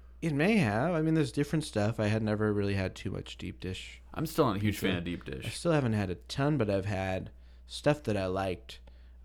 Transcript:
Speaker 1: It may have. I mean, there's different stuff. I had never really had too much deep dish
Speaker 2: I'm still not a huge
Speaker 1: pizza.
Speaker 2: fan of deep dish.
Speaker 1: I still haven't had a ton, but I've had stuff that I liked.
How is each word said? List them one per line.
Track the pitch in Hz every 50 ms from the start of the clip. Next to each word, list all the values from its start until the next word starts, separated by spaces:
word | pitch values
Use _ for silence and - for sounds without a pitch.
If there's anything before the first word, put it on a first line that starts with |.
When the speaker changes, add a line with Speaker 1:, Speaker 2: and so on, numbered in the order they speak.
| - - - -
Speaker 1:
It | - 165 147
may | 139 156 202 233 214
have. | 151 107 101 110 135 175
I | 180 156
mean, | 156 160 160
there's | 160 147 123
different | - 147 143 - - 156 147
stuff. | - - 107 104 107 117 -
I | 107 104
had | 110 110
never | 113 107 107 104 107 107
really | 104 104 101 101 98
had | 98 95 90 -
too | - - 95
much | 98 95 92 - - -
deep | - 92 - -
dish | - 92 92 - - - - - - -
Speaker 2:
I'm | - - 160
still | 156 - - 147
not | 120 95
a | 95
huge | 104 104 98
Speaker 1:
pizza. | - - 98
Speaker 2:
fan | 90 87
of | 85
deep | 87 85 - -
dish. | - 67 65 -
Speaker 1:
I | 110
still | - - - 175
haven't | 160 147 135 117 110
had | 104 101 92
a | 87
ton, | - - - - - 139 147 156 135
but | 113 104
I've | 101 98 92
had | 104 104 95 95 95 92 95 92 101 - - - - - - -
stuff | - - - - 147 147 147
that | - 113 104 98
I | 95
liked. | 92 92 95 95 95 90 - - - - - - - - - - - - -